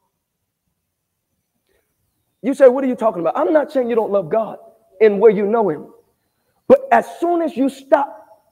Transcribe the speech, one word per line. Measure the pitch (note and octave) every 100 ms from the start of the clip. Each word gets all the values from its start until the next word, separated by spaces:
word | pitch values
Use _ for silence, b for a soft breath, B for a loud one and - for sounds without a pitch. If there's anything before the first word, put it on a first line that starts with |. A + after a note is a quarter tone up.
| _ _ _ _ _ _ _ _ _ _ _ _ _ _ _ _ _ _ _ _ _ _ _ _
You | A3
say, | C#4 C4
"What | C4
are | C4+
you | B3
talking | A3 F3+
about?" | E3 C4
I'm | F4
not | D#4 C4+
saying | C4+ A#3
you | A3+
don't | G#3
love | G3+ D#3+
God | A3 G3+ - - _ _ -
in | A3 G3+
where | A3+
you | G3+ G3+
know | A#3 G3+
him. | D3 - - _ _ _ _ _ _ -
But | C#5 C5+
as | A#3 - -
soon | E4+ F4
as | D#4+ A3
you | C4+
stop | - - D4+ C4+ - - _ _